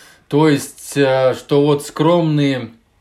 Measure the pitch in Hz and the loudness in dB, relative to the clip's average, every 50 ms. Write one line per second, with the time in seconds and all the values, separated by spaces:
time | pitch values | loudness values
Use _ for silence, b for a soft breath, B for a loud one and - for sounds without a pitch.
0 | B B B B B - 139 143 156 156 143 139 - - - - - - - 143 | B B B B B -2 0 2 2 2 2 0 -4 -8 -16 -20 -16 -6 -2 0
1 | 139 131 131 131 131 127 117 - - - 147 143 143 151 143 143 147 - - - | 0 2 2 2 2 0 -2 -2 -4 0 0 2 2 2 0 -2 -4 -8 -4 -2
2 | 156 165 175 175 165 156 151 147 143 139 135 123 113 110 - _ _ _ _ _ | 0 2 2 2 0 0 0 0 0 -2 -2 -4 -8 -12 -16 _ _ _ _ _